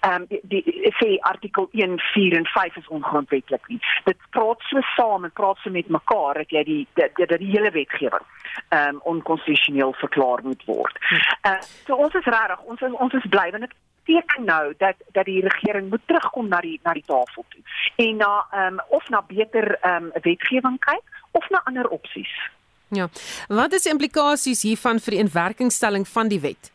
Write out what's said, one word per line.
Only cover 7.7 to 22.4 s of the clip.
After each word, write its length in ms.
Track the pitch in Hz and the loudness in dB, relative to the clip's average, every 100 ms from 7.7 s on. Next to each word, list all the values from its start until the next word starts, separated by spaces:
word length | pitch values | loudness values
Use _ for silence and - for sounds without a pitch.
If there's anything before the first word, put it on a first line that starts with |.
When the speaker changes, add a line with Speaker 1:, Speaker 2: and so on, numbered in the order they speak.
Speaker 1:
wetgewing, 560 | 170 139 - 131 - - - - - - | 0 -4 -4 -2 -2 -6 -20 -14 -14 0
ehm, 340 | 160 143 143 | 2 2 -2
onkonstitusioneel 920 | - 165 156 160 - 147 151 143 131 | -4 -4 -2 -2 2 2 2 2 0
verklaar 520 | 131 139 - 131 123 | 0 -4 0 2 2
moet 200 | 123 131 | -2 -8
word. 380 | - 60 - - - | -4 -4 -4 -2 0
Speaker 2:
Hm. 180 | - - - 202 | 2 2 2 0
Speaker 1:
Eh, 100 | 190 - - - | -2 -6 -18 -2
so 80 | |
ons 200 | 285 294 | 2 2
is 100 | 359 | 2
rarig, 380 | 262 233 220 - | 2 0 0 -4
ons 180 | - 233 | -10 -6
is, 120 | 262 | -6
ons 220 | 240 254 | 0 0
is 140 | 262 208 | 0 2
bly, 220 | 196 175 | 2 2
want 160 | 208 247 | -4 -12
dit 80 | - _ _ - | -14 _ _ 2
beteken 380 | 330 330 285 | 2 4 -2
nou 300 | 214 160 147 151 | 2 2 0 0
dat, 160 | 190 190 - | 0 0 -4
dat 120 | 190 | -2
die 160 | 190 190 | 0 0
regering 480 | 190 - 208 202 190 | 0 0 -2 -2 -4
moet 100 | 220 | -6
terugkom 440 | - 339 - - 220 | 0 0 0 -4 -2
na 120 | 175 | -2
die, 200 | 170 160 | -2 -4
na 100 | 170 | -4
die 120 | 165 - | -4 0
tafel 380 | 135 123 - - | 0 0 -6 -20
toe 140 | - - - - - | -20 -14 -6 -4 0
en 200 | 226 214 | 0 2
na, 300 | 208 202 - | 2 2 -2
ehm, 280 | 196 185 185 - | -2 -2 -2 -2
of 200 | 294 - | -2 0
na 140 | 220 | -2
beter, 560 | - 190 220 226 208 185 | -2 -2 0 0 0 0
ehm, 280 | 180 175 165 160 | 0 0 -2 -2
wetgewing 560 | 170 170 - 254 254 254 | 0 0 0 0 0 -2
kyk 240 | - 339 _ - - | -2 -2 _ -20 -4
of 180 | 349 - | -4 0
na 120 | 381 | -2
ander 240 | - 254 247 | 0 -4 -4
opsies. 640 | 156 - - - - | -4 -10 -12 -10 -10